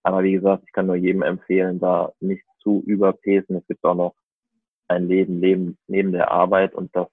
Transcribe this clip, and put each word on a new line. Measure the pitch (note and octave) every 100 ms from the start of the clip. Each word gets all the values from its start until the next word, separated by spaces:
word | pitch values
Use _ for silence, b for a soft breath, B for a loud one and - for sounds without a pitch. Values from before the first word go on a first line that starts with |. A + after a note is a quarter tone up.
aber | F2+ F#2+
wie | F#2+
gesagt, | F#2+ G2 F#2+ -
ich |
kann | - F#2+
nur | F2+
jedem | F#2 F#2+
empfehlen, | D#2 F#2 - F#2 F#2 F2+
da | F2+ E2+ - -
nicht | F#2+ G2 _ _
zu | G#2 G2+ -
überpacen. | G2+ F#2+ - G2+ G2 - F2+
Es | -
gibt | -
auch | F2
noch | F2 F2+ - _ _ _ _ _ _ -
ein | F2+ F2+
Leben, | F#2+ F#2 F2
Leben | F#2 F#2 F2 F2 -
neben | F#2+ G2
der | F2+ -
Arbeit | F2 F#2 F#2+ F#2+
und | - F#2
das | F2+ F2